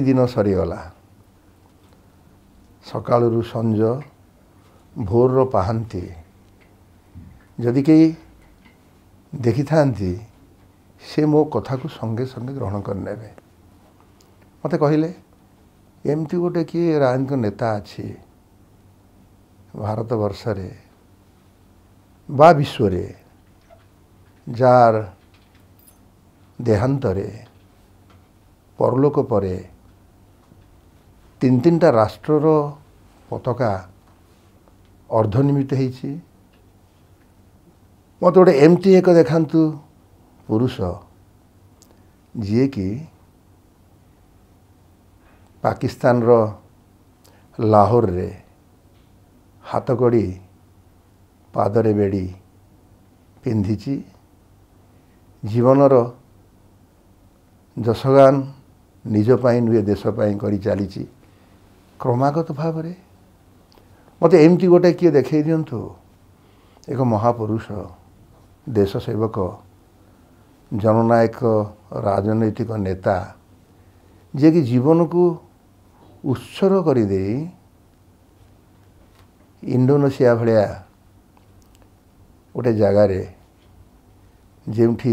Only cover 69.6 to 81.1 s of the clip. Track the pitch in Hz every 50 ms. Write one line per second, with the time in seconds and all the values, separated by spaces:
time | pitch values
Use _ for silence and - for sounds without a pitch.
69.6 | - - _ _ _ _ _ _ _ _ _ _ _ _ _ _ _ _ _ _
70.6 | _ _ 131 104 95 110 107 117 117 113 117 117 117 113 120 - 131 117 110 107
71.6 | 104 101 - - _ _ - - 110 101 98 101 98 110 110 113 113 110 104 -
72.6 | 113 110 110 107 95 95 92 92 - 110 98 90 95 - - - _ _ _ _
73.6 | _ _ _ _ _ _ _ _ _ _ _ _ _ _ - 139 143 160 160 175
74.6 | 143 113 123 123 123 151 165 170 170 156 165 175 180 175 165 160 - _ _ _
75.6 | _ _ _ _ _ _ _ _ - - - - - 139 123 - - - - -
76.6 | 202 190 196 190 165 156 131 123 107 98 98 95 95 98 113 139 160 180 - -
77.6 | _ _ _ _ _ _ _ _ _ _ _ _ _ _ _ _ _ _ _ _
78.6 | _ _ _ _ _ _ _ _ _ _ _ _ _ _ _ _ _ _ _ _
79.6 | - - 127 127 127 127 143 143 143 139 139 - 135 120 120 113 120 117 113 110
80.6 | 98 90 - - - _ _ _ _ _